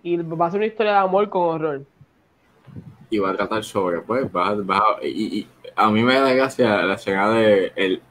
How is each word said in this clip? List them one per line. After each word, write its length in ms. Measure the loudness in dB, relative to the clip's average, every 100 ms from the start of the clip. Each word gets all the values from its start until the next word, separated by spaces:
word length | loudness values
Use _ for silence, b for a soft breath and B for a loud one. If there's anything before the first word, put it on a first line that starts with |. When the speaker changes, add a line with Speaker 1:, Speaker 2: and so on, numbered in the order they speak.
Speaker 1:
y 140 | -4 -4
va 300 | -4 -2 -2
a 40 |
ser 60 | 0
una 80 | -4
historia 240 | -2 0
de 40 | 2
amor 320 | 2 2 0
con 140 | 0
horror. 400 | -2 -2 -4 -6 -12 _ -20 _ _ _ _ _ -20 -20 -20 -20 -6
Speaker 2:
Y 100 | -4
va 120 | -2
a 40 | -2
tratar 280 | -4 -4
sobre, 360 | -4 -2 -2 -2
pues, 240 | -2 -4 -2
va, 200 | -2 -2 -2
va, 280 | -2 2 2 0
y, 380 | -4 -4 -4 -4
y 80 | -10 _ -14 0
a 140 | 2
mí 120 | 4
me 140 | 4 4
da 160 | 4
gracia 480 | 2 0 0 0 2
la 100 | 0 -2
escena 340 | -2 0 2
de 420 | 4 4 4 2 -2
el 260 | -2 -2 _